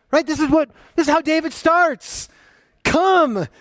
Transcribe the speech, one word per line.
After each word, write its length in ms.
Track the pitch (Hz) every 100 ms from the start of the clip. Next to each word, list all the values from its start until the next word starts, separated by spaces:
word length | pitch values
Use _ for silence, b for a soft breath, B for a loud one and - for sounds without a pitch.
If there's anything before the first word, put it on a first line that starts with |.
| -
right? 140 | - -
This 140 | 302
is 100 | -
what, 200 | 311 294 _ b b
this 120 | 294
is 60 |
how 60 | 320
David 320 | 294 320 320
starts. 800 | - 320 339 339 226 - - - b b b b b -
"Come, 600 | 311 381 370 294 208 147 b